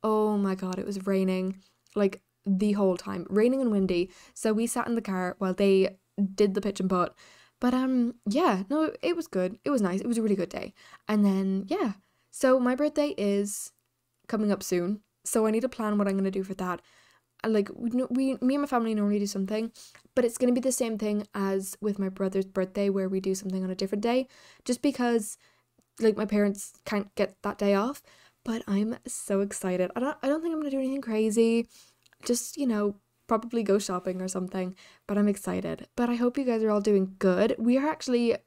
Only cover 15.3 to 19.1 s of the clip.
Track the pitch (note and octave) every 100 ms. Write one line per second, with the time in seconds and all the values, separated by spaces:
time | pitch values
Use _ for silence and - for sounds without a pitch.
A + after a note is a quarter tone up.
15.3 | A#3+ A3 A3 B3+ - A3 G#3 G3+ G3 G3
16.3 | F#3+ F#3+ F#3 F#3 F3 _ _ _ _ _
17.3 | _ - A3 G3+ - A#3 A#3+ B3+ B3 C4+
18.3 | C4 B3+ C#4+ C#4+ B3 A3+ G#3+ G3+